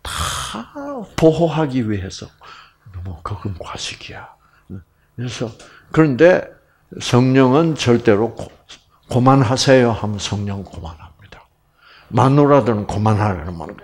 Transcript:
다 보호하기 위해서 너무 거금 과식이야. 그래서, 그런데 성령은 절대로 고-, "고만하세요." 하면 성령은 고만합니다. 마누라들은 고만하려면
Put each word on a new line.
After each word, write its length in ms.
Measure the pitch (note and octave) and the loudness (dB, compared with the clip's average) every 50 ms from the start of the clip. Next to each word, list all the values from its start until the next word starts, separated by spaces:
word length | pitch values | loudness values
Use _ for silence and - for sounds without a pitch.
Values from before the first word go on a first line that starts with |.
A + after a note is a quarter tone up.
다 120 | - - - - - - - - - - - A3 B3 - - C#4+ C#4 C#4+ C#4 A#3+ F#3+ - - | -14 -10 -8 -8 -6 -6 -8 -8 -10 -10 -12 -12 -14 -14 -14 -14 -12 -12 -12 -12 -14 -12 -2
보호하기 720 | - D#3+ D#3+ D#3 D#3+ E3+ D#3+ D3 D#3+ D#3 C3+ B2+ C3 A2 G#2+ | 2 2 2 4 2 0 -2 0 -2 -4 -2 -2 -4 -4 -4
위해서 360 | G#2 F#2+ F#2+ F#2 - - - - _ _ - - - - - _ _ _ _ G2+ F#2 | -4 -6 -8 -10 -12 -14 -16 -18 _ _ -20 -20 -20 -20 -20 _ _ _ _ -20 -18
너무 240 | F2+ F2+ F#2 E2+ - | -14 -14 -14 -14 -12
거금 320 | - - G#2 - - G#2 F2+ - | -12 -12 -10 -8 -8 -10 -10 -10
과식이야. 720 | - - - - - - - - - - - - - - _ _ _ _ _ _ _ - F#2+ F#2+ - _ _ _ _ _ _ | -12 -14 -14 -12 -12 -12 -12 -14 -16 -18 -18 -18 -20 -20 _ _ _ _ _ _ _ -18 -18 -18 -18 _ _ _ _ _ _
그래서, 340 | A#2+ A#2+ B2 - - B2 A2+ A2+ - - - - - _ _ | -10 -10 -8 -8 -8 -8 -10 -10 -14 -20 -20 -20 -20 _ _
그런데 560 | - D#3+ D#3+ D3 B2 A2+ D#3+ F3+ F#3 - - - - _ _ _ _ _ _ _ - - | 0 0 2 2 4 4 6 6 6 4 0 -8 -16 _ _ _ _ _ _ _ -14 -12
성령은 720 | - - B2 B2 B2+ C3 C3 C3+ C3 B2+ C3 D#3 E3+ E3 C#3+ | -4 0 2 4 4 4 4 4 4 4 4 2 2 0 -2
절대로 580 | - - B2+ A#2+ A#2 A#2 A#2 G2+ G2+ A2+ A#2 - | 0 0 2 2 2 4 2 2 2 0 -2 -6
고-, 140 | - - - - _ _ - - - _ _ _ _ _ - | -10 -16 -16 -18 _ _ -20 -20 -20 _ _ _ _ _ -2
"고만하세요." 800 | - A#2+ B2+ C3+ C3+ C#3 B2+ A#2 C3 B2+ - D3 C3 B2+ B2 A#2 | 0 2 4 4 6 4 4 2 0 0 4 4 6 6 6 4
하면 280 | G#2+ F#2 G#2 G#2+ G#2 G2 | 0 -2 -4 -6 -6 -8
성령은 440 | - - G2+ G#2 G2+ G2+ G2 G2 F#2 | -6 -6 -6 -6 -4 -6 -8 -8 -12
고만합니다. 800 | - - E2 E2 E2 D#2+ - - - _ _ - _ - - - _ _ _ _ _ _ _ _ _ - - _ - | -14 -16 -14 -14 -14 -16 -18 -20 -20 _ _ -20 _ -20 -20 -20 _ _ _ _ _ _ _ _ _ -20 -20 _ -2
마누라들은 800 | - A2+ B2+ C3+ C#3 D3 C#3+ C#3 C#3+ C#3 G#2+ A#2+ A2 G#2 G2+ | 0 2 4 4 4 4 6 6 6 4 4 2 0 -2 -4
고만하려면 880 | - - G#2 G#2+ A2 G#2+ G2+ G#2 G#2 F#2 E2 D#2+ F2+ E2+ E2 D#2 E2+ - - | -4 -2 0 2 2 2 2 0 -2 -2 -4 -8 -10 -10 -12 -12 -14 -16 -18